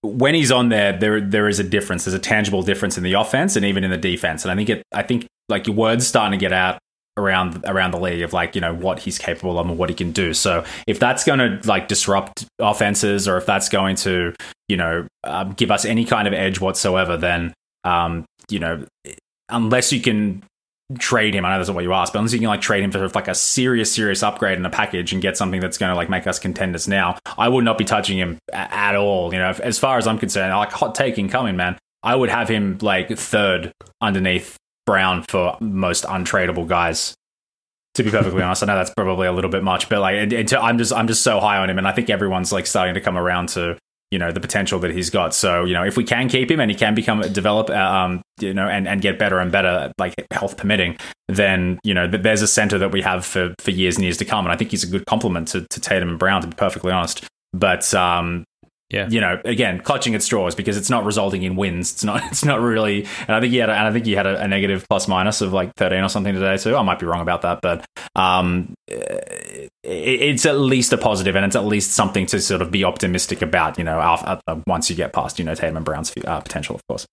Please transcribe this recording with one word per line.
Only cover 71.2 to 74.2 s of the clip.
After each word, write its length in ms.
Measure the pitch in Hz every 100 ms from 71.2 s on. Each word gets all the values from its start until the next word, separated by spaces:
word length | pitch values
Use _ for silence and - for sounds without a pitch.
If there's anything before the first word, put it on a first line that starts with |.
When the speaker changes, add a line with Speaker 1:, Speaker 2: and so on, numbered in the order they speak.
| 95 92
Speaker 1:
and 80 |
it's 120 | 98 110
at 80 |
least 280 | 104 104 98
something 340 | - 98 98 92
to 140 | 101
sort 220 | - 95
of 80 | 87
be 140 | 98
optimistic 580 | 92 - 95 90 - 92
about, 360 | 82 90 78 80
you 60 |
know, 140 | 85 80
af-, 400 | 82 85